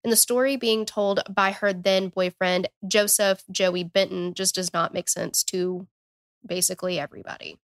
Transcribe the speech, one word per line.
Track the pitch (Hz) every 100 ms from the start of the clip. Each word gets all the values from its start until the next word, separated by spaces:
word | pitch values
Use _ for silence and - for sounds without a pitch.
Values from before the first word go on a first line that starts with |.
And | 233
the | 220
story | - 247 262 269
being | 233 220
told | 214 - 202 196 -
by | 196 196
her | 196 202
then | 185 196 190 190
boyfriend, | 185 180 - 185 180 185 - 190
Joseph | 214 208 - 196 190 -
Joey | 185 185 180
Benton, | 175 196 190 185 175
just | 180 190 -
does | 180
not | 170 165
make | 180 -
sense | - 185 -
to | - 185 180 180 180 _ _ _ _ _ -
basically | 180 180 185 185 175
everybody. | 143 - - - - 80 _